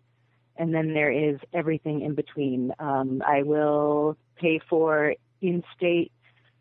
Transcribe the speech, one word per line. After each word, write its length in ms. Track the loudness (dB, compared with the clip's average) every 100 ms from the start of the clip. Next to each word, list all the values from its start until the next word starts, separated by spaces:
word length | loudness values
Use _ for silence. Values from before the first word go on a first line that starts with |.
| _ _ _ _ _ -6
And 180 | -2
then 180 | 0 0
there 180 | 0 0
is 280 | 2 0 -2 -6
everything 480 | -4 -2 -4 -4 -4
in 120 | -4
between. 600 | -4 -6 -4 -2 -2 -4 -6
Um, 440 | -2 -2 -2 -2 2
I 160 | 2
will 760 | 2 2 2 2 2 2 0 -4 _ -4
pay 220 | -2 0
for 560 | 0 0 2 2 0 -2 _ -6
in-state 720 | -2 -2 -6 -4 0 0 -2 _ _ _ _ _